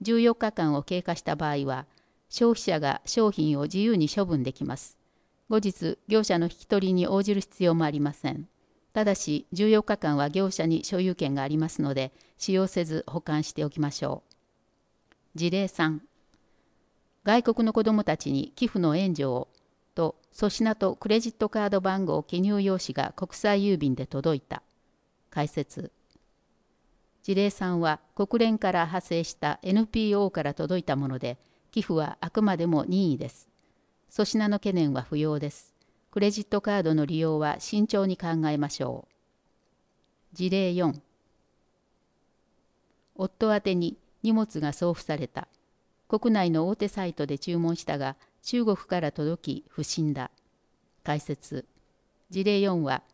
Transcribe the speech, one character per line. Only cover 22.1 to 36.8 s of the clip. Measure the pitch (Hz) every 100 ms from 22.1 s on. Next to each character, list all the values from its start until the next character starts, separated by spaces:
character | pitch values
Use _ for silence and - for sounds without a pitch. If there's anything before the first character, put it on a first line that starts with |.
| 156
記 | - 175
入 | 196 202
用 | 196 185
紙 | -
が | - 135 -
国 | 185
際 | - 208 202
郵 | 202 175
便 | 147 127
で | 127
届 | 139 165 143
い |
た。 | - - - _ _ _ _ _ _
解 | 147 147
説。 | 160 - - - - _ _ _ _ _ _ _ _ _ _ _ _
事 | - 190
例 | 202
三 | - 185 175
は | 165 151 _ -
国 | 202 233
連 | 226 220
か | 190
ら | 175 160
派 | 180 -
生 | 170
し | 165
た | - 147 -
エ | 185
ヌ | 208 220
ピ | 226 214
ー | 202
オ | 196
ー |
か | 175
ら | 147
届 | 139 156 180
い |
た | 165 139
も | 139
の | 131
で、 | 127 123 _ _ _
寄 | -
付 | -
は | 160 151 -
あ | 170
く | 226
ま | 214 170
で | 175
も | 156 -
任 | 185 180
意 | 139
で | 131
す。 | - - _ _ _ _ _ _
粗 | - 202
品 | 220 208
の | 202
懸 | 202
念 | 180 151
は | 131
不 | 120 151
要 | 151 147
で | 147
す。 | - - _ _ _ _
ク | 202
レ | 208
ジ | 208
ッ |
ト | - 202
カ | 214
ー | 202